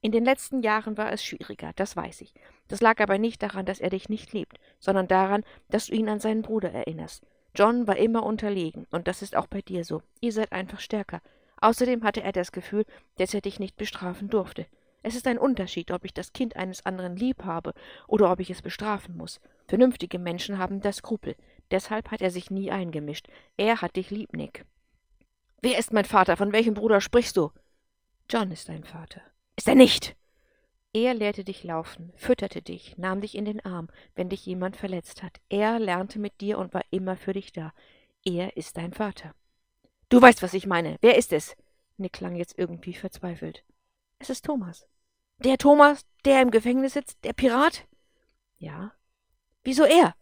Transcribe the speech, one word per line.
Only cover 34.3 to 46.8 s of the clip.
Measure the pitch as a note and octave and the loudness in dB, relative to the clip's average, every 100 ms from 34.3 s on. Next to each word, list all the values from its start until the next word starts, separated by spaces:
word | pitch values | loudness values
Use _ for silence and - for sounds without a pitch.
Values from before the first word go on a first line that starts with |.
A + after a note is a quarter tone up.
| F#3+ - | -8 -8
jemand | F#3 F#3 G3+ | -8 -8 -8
verletzt | G3 F#3 - - | -10 -10 -12 -18
hat. | F#3 - _ | -18 -18 _
Er | G3+ G#3+ A#3 | -2 0 0
lernte | G#3+ F3+ G3 A3 | -2 -2 -4 -8
mit | G3+ _ | -10 _
dir | G3+ G#3 | -6 -4
und | F#3 | -4
war | F#3 - | -8 -6
immer | F#3 F#3+ F#3 | -6 -4 -6
für | - | -6
dich | F#3+ - | -8 -8
da. | - D#3 _ _ _ _ _ | -14 -14 _ _ _ _ _
Er | - F3 F#3 - | -6 -4 -6 -8
ist | E3 - | -12 -10
dein | E3+ | -12
Vater.“ | - G#3+ - D#3+ - _ _ _ _ _ _ _ | -6 -8 -8 -18 -20 _ _ _ _ _ _ _
„Du | B3 | 10
weißt, | A#3+ A#3 | 10 10
was | F3+ | 0
ich | F#3+ G3 | -4 -2
meine. | F3 D#3+ D#3+ | -2 -2 4
Wer | A#3 A#3 | 6 6
ist | A#3+ | 4
es?“ | D3+ - - _ _ _ - | -2 -4 -18 _ _ _ -10
Nick | F#3+ | -10
klang | - F3+ F3 | -8 -10 -8
jetzt | F3 - | -8 -6
irgendwie | F3 E3+ F3+ | -6 -6 -14
verzweifelt. | F3 F#3+ - F3+ E3 D#3+ - _ _ _ _ _ _ | -10 -12 -10 -10 -10 -12 -16 _ _ _ _ _ _
„Es | C4+ | -10
ist | C4 - | -8 -4
Thomas.“ | C#4+ F3+ E3 _ _ _ _ _ _ | -6 -6 -14 _ _ _ _ _ _
„Der | B3+ C4 | 2 4
Thomas, | C#4+ D4 D4 C#4+ - _ | 6 10 8 6 -8 _
der | C#4 C4+ | 4 6
im | B3+ | 6
Gefängnis | A3 A3+ B3 | 4 2 0